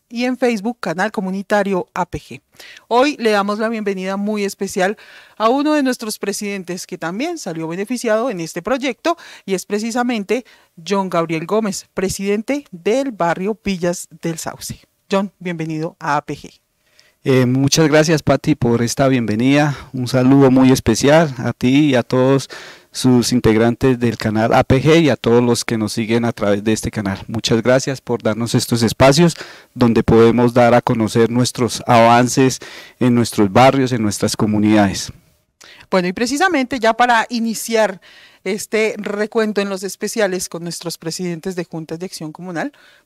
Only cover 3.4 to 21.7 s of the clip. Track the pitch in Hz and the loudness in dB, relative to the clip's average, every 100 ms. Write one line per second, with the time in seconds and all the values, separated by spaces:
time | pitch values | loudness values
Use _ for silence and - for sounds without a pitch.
3.4 | 202 208 220 226 202 190 185 196 202 214 | 0 -2 -4 -4 -4 -4 -4 -4 -4 -4
4.4 | 202 - 196 - 185 214 - - - - | -4 -6 -6 -2 -2 -2 -12 -20 -20 -2
5.4 | 220 269 294 302 262 247 220 - 208 214 | 0 2 0 0 0 -2 -6 -8 -8 -6
6.4 | 208 202 180 180 - 180 165 190 311 339 | -8 -8 -8 -10 -10 -10 -8 -6 -6 -6
7.4 | - 160 160 175 208 247 233 214 254 185 | -10 -8 -8 -8 -6 -6 -2 -2 -2 -6
8.4 | 160 - 170 262 269 226 311 339 - - | -8 -8 -6 -4 -4 -4 -4 -4 -8 -16
9.4 | - 190 - 208 226 233 247 233 190 214 | -6 -6 -4 -6 -4 -4 -2 -4 -2 -4
10.4 | - _ _ - 165 196 190 170 165 160 | -6 _ _ -20 -4 -2 0 -2 -2 -4
11.4 | 165 208 220 - - - 185 - 196 208 | -2 -2 -2 -6 -10 -6 -6 -4 -4 -4
12.4 | 226 285 285 175 175 254 277 202 170 160 | -2 -6 -8 -8 -2 -2 -2 -2 -2 -2
13.4 | 190 220 - 190 175 175 - 165 170 160 | -4 -6 -6 -4 -4 -4 -10 -10 -8 -8
14.4 | - - - - _ _ _ 196 196 - | -10 -12 -14 -16 _ _ _ -4 -4 -8
15.4 | 180 170 160 156 165 - 165 147 - 147 | -10 -8 -6 -6 -8 -8 -4 -4 -4 -10
16.4 | - - _ _ _ _ _ _ - 131 | -14 -20 _ _ _ _ _ _ 0 2
17.4 | 123 131 139 - 160 151 156 156 - 135 | 4 2 2 2 4 4 4 0 0 0
18.4 | - 147 120 117 117 - 139 131 113 107 | 0 0 0 0 0 0 2 2 0 0
19.4 | 127 143 151 135 - 127 123 131 127 139 | 2 4 2 -2 -10 -8 -2 2 6 6
20.4 | 135 131 131 127 - 110 131 151 165 127 | 6 6 6 4 2 2 4 4 4 -2
21.4 | 123 - 123 | -6 -2 2